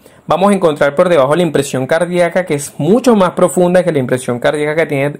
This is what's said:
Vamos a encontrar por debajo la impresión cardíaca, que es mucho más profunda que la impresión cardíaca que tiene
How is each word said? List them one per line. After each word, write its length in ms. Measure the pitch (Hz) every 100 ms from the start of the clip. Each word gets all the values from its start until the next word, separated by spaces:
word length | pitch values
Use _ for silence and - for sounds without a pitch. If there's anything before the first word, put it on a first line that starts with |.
| _ _ -
Vamos 240 | 156 202
a 40 | 196
encontrar 380 | 175 147 143
por 160 | 143 180
debajo 260 | 165 135 160
la 60 |
impresión 460 | 175 143 139 131 131
cardíaca, 580 | 165 175 180 170 185 180
que 80 |
es 200 | 143 - -
mucho 380 | 156 233 254 214
más 160 | 180
profunda 520 | - 180 - 180 180
que 80 | 170
la 60 | 151
impresión 400 | 123 127 127 120
cardíaca 360 | 147 151 151 156
que 100 | 151
tiene 320 | 143 143